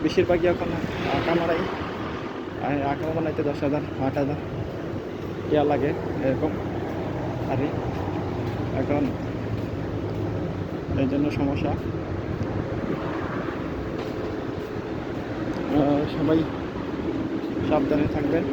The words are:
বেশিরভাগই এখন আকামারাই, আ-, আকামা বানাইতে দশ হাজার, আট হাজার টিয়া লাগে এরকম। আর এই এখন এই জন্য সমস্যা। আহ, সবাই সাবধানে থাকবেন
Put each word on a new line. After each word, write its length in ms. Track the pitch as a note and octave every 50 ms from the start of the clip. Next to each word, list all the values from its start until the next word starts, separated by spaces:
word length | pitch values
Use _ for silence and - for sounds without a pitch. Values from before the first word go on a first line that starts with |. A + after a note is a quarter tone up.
| D3+
বেশিরভাগই 440 | D#3 - F#3+ F3 E3+ F3 F3 E3 F3+
এখন 220 | F3 F3 F3 E3+ E3 E3 - - - - - - C3+ C#3+
আকামারাই, 440 | - E3 E3+ E3+ E3+ E3+ E3 E3 F#3+ F#3+ - - - - - - - - - - - - - - - - - - -
আ-, 240 | B2+ C#3+ C#3+ C#3 C#3
আকামা 220 | C#3+ C#3 D#3 D#3 D#3+
বানাইতে 280 | E3 D#3+ D#3 D3 D3+ D#3
দশ 160 | D3 C#3+ - -
হাজার, 180 | C#3+ C#3+ D3 C#3+ - - - C3 C3+
আট 100 | C3 D3+
হাজার 220 | C#3+ B2+ A2 F#2+ - - - - - - - - - - - - - - - - - - - - - -
টিয়া 140 | D3 D3+ D3
লাগে 280 | D3 D3 C3+ C3 C#3+ - - - C#3+ C3+ - -
এরকম। 280 | C3+ C3 A#2 D3 D#3 - - - - - - - - - - - - - - - - - - - -
আর 80 | C3+ B2
এই 100 | C3+ D3+ - - A#2+ A#2 - - - - - - - - - - - - - - - - - B2
এখন 220 | C3 C3+ C#3+ D3 C#3+ C3 B2+ - - - - - - - - - - - - - - - - - - - - - - F3 D#3 D3 F#3 F3 - - - - - - - - - -
এই 80 | C#3 B2+
জন্য 240 | C#3 C#3+ D3 D3+
সমস্যা। 380 | D3 - D3 C#3 C#3+ C#3+ - C#3
আহ, 60 | C#3 - - - - - - - - - - - - - - - - - - - - - - - - - - - - D#3+ - - - - - - - - - - - - - - - - - - - - - - - - - - - - - - - - - - E2+ E2 - - - - - - - - D#2+ D#2+ - - - - C3+ D3 C#3+ C#3+ D3 C#3+ D3 - -
সবাই 260 | - C#3+ D3+ D#3+ D#3+ D#3+ C3+ - - - - - - - - - - - - - - - - - - - - - - - -
সাবধানে 380 | D#3 D3+ C#3 C#3 D3+ C#3+ C#3+ C#3 -
থাকবেন 300 | D#3 C#3+ D3 D#3 E3 F#3 C3+